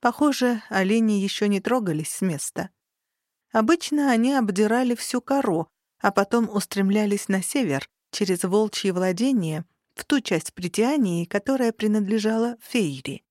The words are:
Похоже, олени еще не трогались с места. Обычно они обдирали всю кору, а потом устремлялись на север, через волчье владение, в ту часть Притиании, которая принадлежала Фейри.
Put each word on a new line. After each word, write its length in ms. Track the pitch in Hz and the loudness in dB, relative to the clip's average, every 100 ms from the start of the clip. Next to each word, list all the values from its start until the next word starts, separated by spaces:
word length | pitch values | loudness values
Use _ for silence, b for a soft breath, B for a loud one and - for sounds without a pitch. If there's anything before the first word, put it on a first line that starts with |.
Похоже, 600 | 240 240 294 269 247 233 - | 0 2 0 2 0 0 -2
олени 440 | 196 190 226 226 | -2 2 2 2
еще 340 | 208 196 - 208 | 2 0 0 0
не 140 | 196 | 0
трогались 520 | - 254 202 156 156 | 0 0 0 -2 -4
с 80 | - | -4
места. 500 | 190 147 - - 190 _ _ _ _ _ _ _ _ | -4 -2 -6 -8 -10 _ _ _ _ _ _ _ _
Обычно 580 | 220 220 339 - 294 285 | 0 2 2 2 0 2
они 240 | 226 240 | 2 4
обдирали 600 | 277 214 190 214 233 254 | 2 0 2 2 2 0
всю 260 | 240 - 254 | -2 -2 -6
кору, 480 | - 277 247 165 160 _ _ _ | 0 0 2 0 -2 _ _ _
а 100 | 202 | 0
потом 380 | 196 196 240 226 | 2 2 2 0
устремлялись 800 | 208 - - 196 208 208 202 - | -2 -4 0 2 2 2 -2 0
на 140 | 190 | -2
север, 460 | 185 285 220 139 - _ _ | 0 -2 0 -2 -4 _ _
через 320 | - 190 180 | -4 -2 0
волчье 500 | 185 196 214 - 202 | 2 2 0 0 -2
владение, 720 | 180 185 180 247 254 165 156 165 _ _ | 0 0 0 0 2 0 -4 -8 _ _
в 100 | - | -18
ту 160 | - 285 | -2 -2
часть 340 | - 170 - | 0 -2 -4
Притиании, 720 | - 180 190 226 302 214 170 | -10 -8 -2 0 2 0 -2
которая 480 | 170 202 202 269 240 | -2 -4 -2 0 0
принадлежала 840 | 226 214 214 196 220 214 226 233 233 | -2 0 0 0 0 0 -2 -2 -4
Фейри. 600 | - 247 180 135 135 135 _ | -6 -2 -2 -4 -10 -12 _